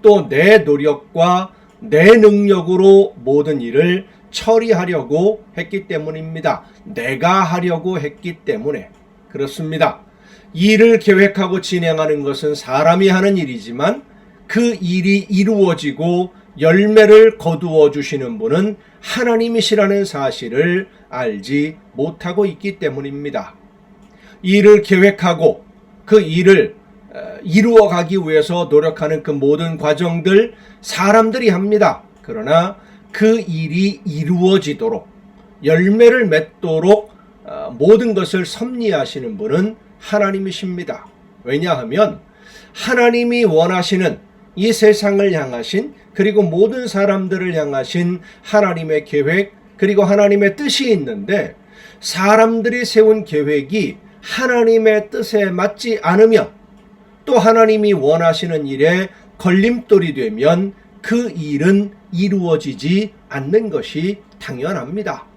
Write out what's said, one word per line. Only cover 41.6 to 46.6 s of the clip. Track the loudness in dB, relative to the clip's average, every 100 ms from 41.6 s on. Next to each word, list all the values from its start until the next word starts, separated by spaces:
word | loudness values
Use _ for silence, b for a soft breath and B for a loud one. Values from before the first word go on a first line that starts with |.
| -2 -4 -4 -2 -2 -4 _ B B B B
하나님이 | -12 -4 2 2 2 0 0
원하시는 | 2 2 0 -2 -2 -2 -2 -4 _ _ _
이 | -4 -2
세상을 | 2 4 4 0 0 0
향하신, | -2 -6 -10 -6 -6 -6 b b
그리고 | -2 0 2
모든 | 0 2